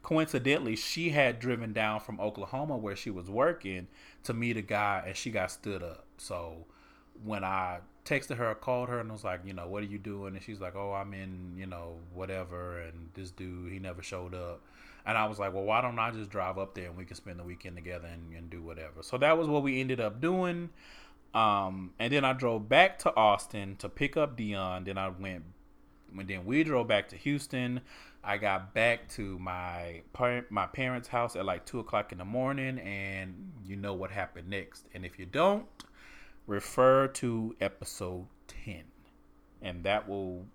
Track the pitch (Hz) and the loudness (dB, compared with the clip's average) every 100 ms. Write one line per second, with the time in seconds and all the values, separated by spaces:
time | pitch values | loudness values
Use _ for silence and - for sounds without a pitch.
0 | - 160 156 147 135 147 123 110 - 160 | 0 2 4 2 4 4 2 0 -2 -2
1 | 170 147 131 120 120 117 113 107 107 107 | 2 6 4 4 -2 -2 -2 0 2 0
2 | - 104 107 104 95 135 156 127 107 98 | -4 -2 -2 -2 -6 -4 -2 -2 -4 -4
3 | 110 92 87 110 156 170 98 92 90 - | -6 -6 -2 4 4 4 -4 -6 -8 -16
4 | - - - 117 117 110 95 104 104 95 | -20 -10 -4 0 0 0 0 2 2 0
5 | 90 - 120 101 92 - 104 95 85 80 | -2 -6 -2 0 -2 -2 -6 -6 -6 -10
6 | - - - 90 82 82 82 - - - | -18 -16 -8 -8 -8 -12 -16 -20 -20 -20
7 | _ - 107 101 95 95 92 90 - - | _ -12 -6 -2 0 0 0 -4 -10 -18
8 | - 139 - 120 117 107 - 123 123 120 | -2 -2 -2 -2 -2 -2 -2 0 0 -4
9 | 110 107 101 90 95 92 87 101 101 101 | -6 -6 -4 -4 -6 -8 -6 -4 -4 -6
10 | 104 101 98 95 - 101 92 98 101 98 | -6 -8 -8 -8 -10 -8 -8 -6 -4 -4
11 | 101 95 95 92 90 87 95 87 85 82 | -4 -8 -8 -8 -8 -8 -8 -8 -10 -12
12 | 85 90 95 95 90 87 90 85 82 82 | -12 -8 -4 -4 -6 -6 -6 -8 -10 -12
13 | 82 95 92 - 92 90 90 95 95 87 | -14 -12 -12 -8 -8 -8 -8 -8 -8 -8
14 | - 92 90 90 87 85 - - - - | -8 -8 -6 -6 -8 -8 -14 -20 -20 -8
15 | 104 113 107 101 98 95 98 110 123 117 | 0 2 2 2 0 0 4 4 4 2
16 | 113 110 101 101 92 95 95 98 90 87 | 0 0 -4 -2 0 -2 -4 -6 -8 -10
17 | 87 - 98 87 87 90 92 87 85 87 | -10 -12 -12 -10 -10 -10 -12 -10 -8 -8
18 | 85 85 82 82 82 85 82 80 78 78 | -8 -12 -12 -12 -10 -10 -10 -10 -12 -12
19 | - 123 147 160 156 147 139 131 131 123 | -6 4 6 8 6 4 4 2 2 2
20 | 107 110 165 185 180 175 170 - - - | 0 0 2 4 2 0 -6 -12 -20 -20
21 | - - - 110 110 101 95 95 90 - | -20 -20 -2 4 6 4 2 -2 -8 -4
22 | 117 143 135 131 123 110 104 143 190 - | 2 4 4 2 2 0 6 8 8 6
23 | 165 113 107 101 - 107 98 98 90 - | 2 8 8 8 2 -6 -6 -8 -10 0
24 | 135 160 143 120 107 98 92 92 92 95 | 0 2 0 0 -2 -2 -2 -2 -4 -2
25 | 95 92 98 90 82 - - - - - | -4 -4 -6 -6 -10 -18 -20 -20 -20 -20
26 | - 95 95 95 92 139 156 127 113 104 | -14 -10 -6 -6 2 4 4 2 4 4
27 | - 95 139 143 - 131 123 123 - - | 2 -4 0 0 -2 -2 -2 -4 -6 -18
28 | - - 104 101 104 95 95 110 117 117 | -20 -10 -2 2 2 2 0 4 4 4
29 | - - 101 92 92 90 90 87 85 82 | -2 -6 -6 -6 -6 -4 -6 -6 -8 -10
30 | - - 123 123 123 104 92 - 127 123 | -12 2 2 2 0 0 0 0 -2 -2
31 | - 123 120 87 95 90 - 123 104 104 | -2 0 0 0 0 0 -2 -6 0 0
32 | - 90 95 120 131 139 131 131 95 98 | 0 -8 -4 0 0 0 -2 -4 -4 -4
33 | 98 95 92 90 - 135 92 98 98 92 | -4 -4 -6 -10 -12 -12 -8 -6 -4 -4
34 | 92 98 90 87 87 98 - - - 90 | -4 -4 -4 -6 -6 -6 -6 -14 -16 -10
35 | 90 - 95 135 185 208 - - - - | -10 -10 -4 4 6 4 -2 -16 -20 -20
36 | - - - - - 101 - - 131 135 | -20 -20 -18 -16 -4 -4 0 8 10 10
37 | 135 - 123 113 110 - 98 - - - | 6 2 0 0 -2 0 -2 -2 -12 -6
38 | 92 90 92 - - - - 87 - - | -6 -6 -10 -18 -16 -12 -10 -12 -14 -20
39 | - - - - - - 98 87 92 107 | -20 -20 -20 -20 -20 -10 -8 -2 2 2
40 | 95 98 95 90 101 | 2 -4 -4 -6 -12